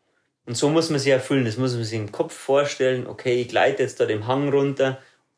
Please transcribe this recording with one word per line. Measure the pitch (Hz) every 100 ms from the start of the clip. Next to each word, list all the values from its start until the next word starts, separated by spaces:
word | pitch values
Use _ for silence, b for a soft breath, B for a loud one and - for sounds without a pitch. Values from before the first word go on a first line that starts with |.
| _ _ _ _ -
Und | 113
so | 147
muss | 160 165
man | 143
sich | 139
erfüllen. | 131 - 139 113
Das | 113
muss | 131
man | 120
sich | 110 113
im | 101
Kopf | - 165
vorstellen. | - - 139 143 - 131 127 -
Okay, | - 127 123
ich | 117
gleite | 110 123 135
jetzt | 120 -
da | 117
den | 107 110
Hang | 135 143
runter, | 139 139 135 131 131 B B B